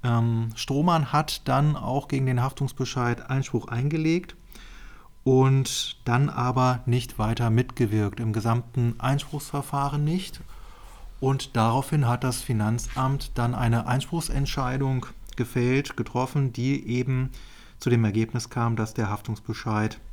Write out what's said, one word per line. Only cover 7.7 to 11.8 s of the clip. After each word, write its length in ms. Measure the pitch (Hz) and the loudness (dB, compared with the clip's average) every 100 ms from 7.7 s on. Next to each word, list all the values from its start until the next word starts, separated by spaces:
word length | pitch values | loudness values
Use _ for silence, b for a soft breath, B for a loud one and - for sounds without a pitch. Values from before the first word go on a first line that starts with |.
| - 117 107 104 101 | 0 2 2 0 0
im 100 | 113 | -2
gesamten 640 | 107 113 117 120 - 120 117 | 0 0 0 -2 0 0 0
Einspruchsverfahren 1040 | 127 135 - 147 - 147 139 143 139 147 147 | 0 0 -2 -10 -6 -6 -4 -2 -2 0 0
nicht. 340 | 180 190 - - B B B B B B - | 0 -4 -12 -14 B B B B B B -2
Und 380 | 135 135 - 120 | 0 0 0 2
daraufhin 500 | 113 123 | 4 2